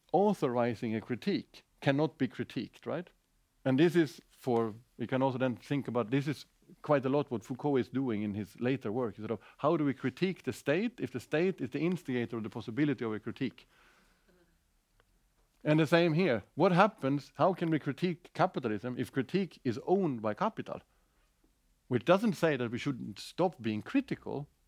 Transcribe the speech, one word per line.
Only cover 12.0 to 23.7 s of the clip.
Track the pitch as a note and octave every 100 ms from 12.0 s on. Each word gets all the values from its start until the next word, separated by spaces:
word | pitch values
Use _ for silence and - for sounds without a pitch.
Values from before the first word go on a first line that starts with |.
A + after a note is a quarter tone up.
| - B2 A#2 A#2
of |
the | A2
possibility | A#2+ A2 A2+ D3+ C3
of | A2+
a | G#2+
critique? | - - B2+ - - _ _ _ _ _ _ F3+ F3 _ _ _ _ _ _ _ _ _ _ _
And | - D#3
the | D#3
same | E3+ F3
here. | D#3 F#3 A2+ -
What | - F#3+
happens, | F3 G#3 - C3+ C#3+ -
how | - E3
can | F3+ E3+
we | D#3
critique | - B2+ F#3 D#3+ -
capitalism | - F3+ F3 B2+ G#2 B2 B2
if | A#2+
critique | - A#2+ F#3 F#3 -
is | C3 G#2 -
owned | F#3+ F3+ A#2+
by | G#2+
capital? | G#2 G#3 - - - - _ _ _ _ _ _ _ _ _ -
Which | B2
doesn't | B2+ F#3+ A3+
say | D#3 E3 C#3
that | A#2+
we | A#2
shouldn't | C#3+ B2 A#2+ G2+
stop | - - F3+ -
being | A2+